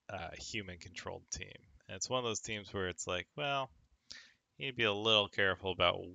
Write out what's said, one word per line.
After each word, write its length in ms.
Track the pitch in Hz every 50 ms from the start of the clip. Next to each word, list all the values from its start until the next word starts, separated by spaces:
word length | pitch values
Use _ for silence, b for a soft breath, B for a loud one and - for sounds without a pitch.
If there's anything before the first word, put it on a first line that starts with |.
| _ -
uh, 200 | 104 92 87 80 80
human-controlled 960 | 80 - - - 110 101 92 90 87 - 92 87 - - 95 90 90 90 -
team. 180 | - - 95 95 - - - _ - - _ -
And 80 | 101
it's 140 | 95 - -
one 80 | 127 127
of 60 | 123
those 140 | 117 107 -
teams 320 | - - 110 104 101 95 -
where 140 | 98 95 90
it's 180 | 90 - -
like, 200 | - 92 90 87 _ -
well, 340 | - 147 143 143 139 135 123 - _ _ _ _ _ B B B B B B B B B B _ -
you 80 | -
need 60 | 139 127
to 40 |
be 80 | 123 120
a 80 | 107 101
little 360 | 101 107 113 110 107 101 98
careful 420 | - - 101 95 92 - 98 95
about 340 | 90 90 90 87 90 95 95 90 90